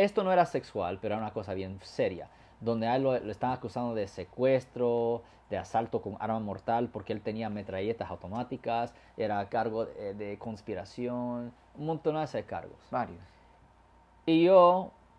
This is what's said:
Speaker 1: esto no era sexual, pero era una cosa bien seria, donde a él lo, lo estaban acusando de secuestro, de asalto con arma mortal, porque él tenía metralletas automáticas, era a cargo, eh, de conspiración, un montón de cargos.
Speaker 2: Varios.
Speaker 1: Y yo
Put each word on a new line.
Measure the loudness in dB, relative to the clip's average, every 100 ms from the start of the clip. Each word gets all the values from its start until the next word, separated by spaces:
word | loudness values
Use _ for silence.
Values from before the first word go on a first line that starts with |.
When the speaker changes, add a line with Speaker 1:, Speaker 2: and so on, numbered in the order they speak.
Speaker 1:
esto | 4 2
no | 4
era | 4
sexual, | 4 0 -4 -4 -4 -2
pero | -4
era | -4
una | -4
cosa | -6 -6
bien | -6 -6 -10
seria, | -8 -2 -2 -2 -12 -18 -20 -8
donde | -2 0 2
a | 2
él |
lo, | 2 0
lo | -2
estaban | -4 -2 -2
acusando | -6 -6 -4
de | -2 -4
secuestro, | -8 -10 0 4 4 2 -2 2 2 2 -2 -6 -20 -8
de | -6
asalto | -2 -2 0 -2
con | -4 -6
arma | -2 -2
mortal, | -4 -6 -2 0 0
porque | -4 -8
él | -6
tenía | -6 -4 -4
metralletas | -6 -6 -4 -2 -4 -6
automáticas, | -8 -8 -6 -6 -6 -4 -2 -2 -8 -14 -4
era | -2 -2
a | -2
cargo, | 0 0 -2 -4 -6
eh, | -10 -8
de | -8 -8
conspiración, | -10 -10 -8 -8 -8 -6 -6 -4 -6 -6 -10 -14 _ -8
un | -4
montón | -2 -2 -2
de | -2 -4
cargos. | -6 -8 -10 -16 -6
Speaker 2:
Varios. | -4 -4 -8 -20 -20 -20 -20 -20 _ _ -20 _ _
Speaker 1:
Y | 2 6
yo | 10 10 10 8 0 -12 -20